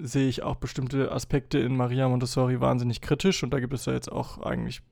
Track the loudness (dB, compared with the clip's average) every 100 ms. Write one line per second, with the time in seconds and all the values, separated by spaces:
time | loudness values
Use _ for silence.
0 | -2 2 2 0 -4 -4 -6 -4 -2 0
1 | 0 -2 0 -2 0 0 2 2 2 2
2 | 2 2 2 2 2 4 2 2 0 -2
3 | 0 2 4 2 0 -2 -2 -4 -2 -4
4 | -4 -6 -6 -6 -4 -4 -4 -8 -14